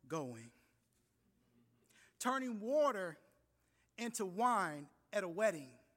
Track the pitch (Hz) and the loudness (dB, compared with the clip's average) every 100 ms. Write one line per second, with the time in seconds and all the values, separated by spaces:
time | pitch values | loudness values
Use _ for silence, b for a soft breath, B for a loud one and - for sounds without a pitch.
0 | 131 160 131 117 117 _ _ _ _ _ | -6 -6 -6 -10 -16 _ _ _ _ _
1 | _ _ _ _ _ _ _ _ _ b | _ _ _ _ _ _ _ _ _ b
2 | b _ 254 262 254 214 220 294 285 214 | b _ 0 0 -2 -4 0 4 4 2
3 | 180 151 _ _ _ _ _ _ _ - | -4 -8 _ _ _ _ _ _ _ -6
4 | 233 226 190 180 247 226 175 147 147 _ | -6 -2 -4 2 4 4 2 -2 -12 _
5 | _ 208 185 165 220 165 131 123 _ | _ -2 -2 2 2 2 -10 -20 _